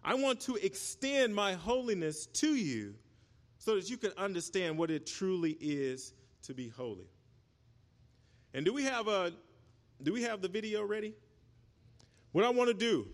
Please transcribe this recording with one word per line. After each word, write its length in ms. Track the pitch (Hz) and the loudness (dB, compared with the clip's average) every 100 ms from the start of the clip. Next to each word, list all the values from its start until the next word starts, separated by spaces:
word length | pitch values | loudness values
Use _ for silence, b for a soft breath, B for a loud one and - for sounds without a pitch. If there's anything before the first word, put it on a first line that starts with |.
I 120 | - 240 | 2 2
want 240 | 269 262 | 2 0
to 140 | - 247 | -2 0
extend 800 | 196 - - - 269 277 247 208 | 0 -2 -8 -4 0 2 2 2
my 180 | 202 | 0
holiness 720 | 185 170 247 247 196 156 151 - | -2 0 0 2 0 0 -4 -6
to 280 | - 302 294 | 0 2 2
you 400 | 180 117 104 101 b b b b b b | 2 -2 -4 -10 b b b b b b
so 180 | - 214 | 0 0
that 140 | 190 | 0
you 80 | 247 | -4
can 140 | 208 - | -4 -2
understand 600 | 196 180 170 196 175 156 | -2 -2 -2 -2 0 0
what 120 | 165 | 0
it 160 | 156 - | 0 -4
truly 520 | - 190 185 165 156 | -4 -2 0 0 -2
is 540 | 151 143 135 131 - - b b | -2 0 0 -2 -8 -16 b b
to 100 | - | -14
be 160 | 131 120 | -10 -10
holy. 400 | 120 123 98 90 _ _ - _ _ _ - _ _ - b b b b | -8 -8 -8 -12 _ _ -20 _ _ _ -20 _ _ -20 b b b b
And 120 | 135 156 | 0 0
do 80 | |
we 100 | 262 | 2
have 240 | 269 254 214 | 0 0 2
a, 260 | 202 175 170 - - - - _ - | 2 2 -4 -20 -20 -20 -20 _ -6
do 120 | 143 | -2
we 100 | 220 | 0
have 180 | 233 214 | 0 -2
the 60 | 185 | -2
video 360 | 196 214 208 208 | -2 -2 -2 -2
ready? 280 | 214 214 214 - _ - - - _ - - b b b | -2 -4 -10 -20 _ -20 -20 -20 _ -20 -20 b b b
What 140 | 160 226 | 2 4
I 40 | |
want 200 | 247 240 | 4 4
to 40 | |
do 340 | 214 233 180 101 | 4 2 2 0